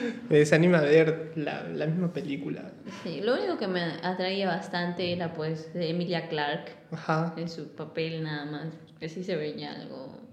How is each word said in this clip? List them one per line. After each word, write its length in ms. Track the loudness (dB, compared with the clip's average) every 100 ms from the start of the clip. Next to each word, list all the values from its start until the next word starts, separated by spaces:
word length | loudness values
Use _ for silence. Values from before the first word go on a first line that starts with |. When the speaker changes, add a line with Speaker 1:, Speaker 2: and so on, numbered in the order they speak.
| -2 -4 4
Speaker 1:
Me 80 | 6
desanima 420 | 8 8 8 8
ver 520 | 8 8 8 2 -4 -4
la, 280 | -4 -4
la 220 | -4 -2 0
misma 240 | 0 0
película. 580 | -2 -4 -4 -4 -8 -10 -14 -14 -10
Speaker 2:
Sí, 180 | -8 -2
lo 140 | 0
único 240 | 0 0 -2
que 80 | 0
me 160 | 0 -2 -2
atraía 440 | -2 0 0 0 0
bastante 680 | 0 -2 -2 -2 0 -2
era, 220 | 0 -2
pues, 400 | -4 -4 -4 -6
de 160 | -4 -2
Emilia 380 | 0 0 -2 -2
Clarke. 440 | -2 0 -2 -6 -16 -10
Speaker 1:
Ajá. 420 | -6 0 2 0 -2
Speaker 2:
En 140 | -8
su 180 | -8 -12
papel 480 | -12 -8 -4 -4 -4
nada 240 | -4 -4 -6
más, 220 | -6 -8 -10 -16 -12
que 120 | -10
sí 120 | -8
se 140 | -4 -2
veía 360 | -2 -6 -8
algo, 420 | -10 -12 -12 -14 -16 -18